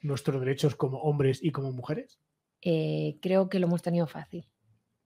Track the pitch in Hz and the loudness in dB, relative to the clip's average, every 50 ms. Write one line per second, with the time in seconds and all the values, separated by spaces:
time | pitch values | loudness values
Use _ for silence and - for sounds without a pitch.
0 | - 143 139 120 - 156 135 135 127 131 139 - - 143 - - 147 131 131 127 | -6 -4 -4 -2 -2 -2 -2 0 0 -2 0 2 2 0 2 2 -2 -2 -2 0
1 | - 151 147 139 135 135 131 - - 151 - 143 135 135 127 123 - - 156 240 | 0 0 2 4 4 2 2 2 0 -2 -2 0 -4 -4 -6 -6 -6 -6 -6 -6
2 | 269 - _ _ _ _ _ _ _ _ _ _ - 180 165 160 156 156 156 156 | -6 -12 _ _ _ _ _ _ _ _ _ _ 0 0 2 2 2 0 -2 -2
3 | 156 151 147 - - 180 185 190 190 185 196 185 180 170 175 170 - 175 170 175 | -2 -4 -4 -4 -2 2 4 4 4 2 2 2 2 2 2 0 0 0 2 2
4 | 165 147 - 156 151 - - 170 - _ _ _ _ _ _ _ _ _ _ _ | 0 0 -4 -12 -14 -12 -14 -14 -14 _ _ _ _ _ _ _ _ _ _ _
5 | _ | _